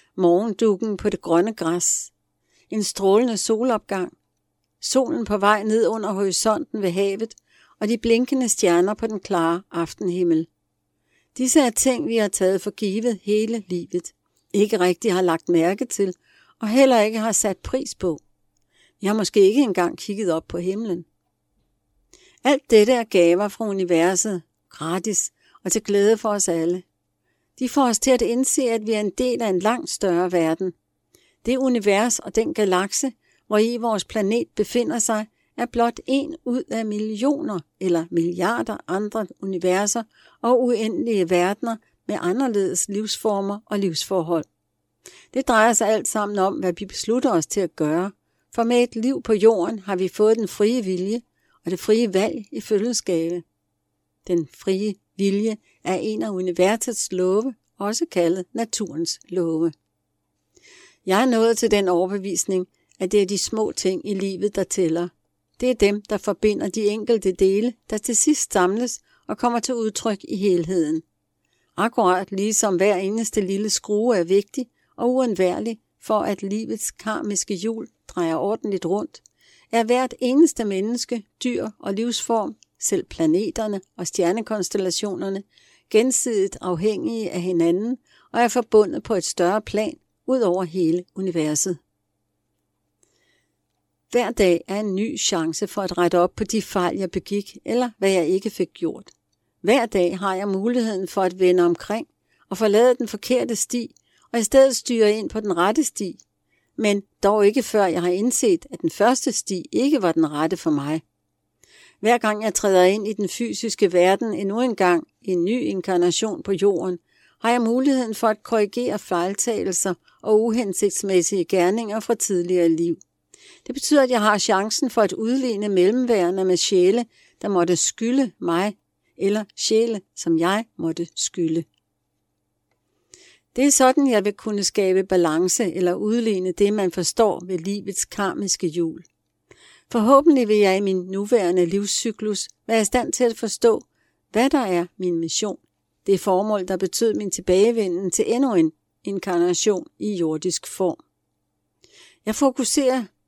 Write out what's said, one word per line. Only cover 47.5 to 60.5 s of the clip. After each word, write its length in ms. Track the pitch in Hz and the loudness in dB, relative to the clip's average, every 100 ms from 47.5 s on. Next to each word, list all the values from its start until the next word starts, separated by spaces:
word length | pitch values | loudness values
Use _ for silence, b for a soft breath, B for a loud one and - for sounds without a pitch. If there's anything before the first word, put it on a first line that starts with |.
| 202 | -2
at 160 | 175 - | -4 -2
gøre, 360 | 151 160 196 - _ _ _ - | -2 0 -2 -8 _ _ _ -4
for 80 | |
med 200 | 233 240 | 2 2
et 120 | 240 226 | 2 0
liv 280 | 247 269 | -2 -2
på 100 | - | 0
jorden 460 | 214 214 214 170 220 | 4 6 4 0 -4
har 160 | 190 185 | -6 -4
vi 120 | 185 | -2
fået 300 | - 214 226 | 2 2 2
den 100 | 208 | 0
frie 360 | - 214 247 | 0 2 2
vilje 380 | 190 185 190 233 - _ _ _ - | -2 -4 -4 -6 -8 _ _ _ -8
og 60 | |
det 80 | 180 | -4
frie 340 | - 220 233 | 2 2 2
valg 320 | 185 214 - 202 | 0 0 -4 -10
i 100 | - | -14
følgeskab. 840 | - 208 226 240 - 170 165 175 - _ _ _ _ _ _ _ - | -4 -2 0 -2 -2 -2 -2 -6 -10 _ _ _ _ _ _ _ -2
Den 200 | 175 151 | -2 -2
frie 420 | - - 190 214 190 _ - | -6 -4 -2 -2 -6 _ -2
vilje 400 | 196 202 220 214 _ _ | 0 2 -2 -4 _ _
er 120 | - 185 | -4 -4
en 280 | 220 214 | -4 -4
af 60 | 220 | -4
universets 800 | 185 185 170 185 226 254 220 - | -4 -4 2 2 2 -4 -6 -6
love, 420 | 185 185 196 254 233 _ - | -2 0 0 -2 -8 _ -8
også 260 | 202 226 330 | -6 -4 -4
kaldet 340 | 180 170 185 180 | 0 0 0 -4
naturens 640 | 220 226 - 208 151 165 - _ | -6 -6 -6 -8 -6 -6 -8 _
love. 420 | 185 165 160 165 - _ _ _ _ _ _ _ | -4 -2 0 -2 -4 _ _ _ _ _ _ _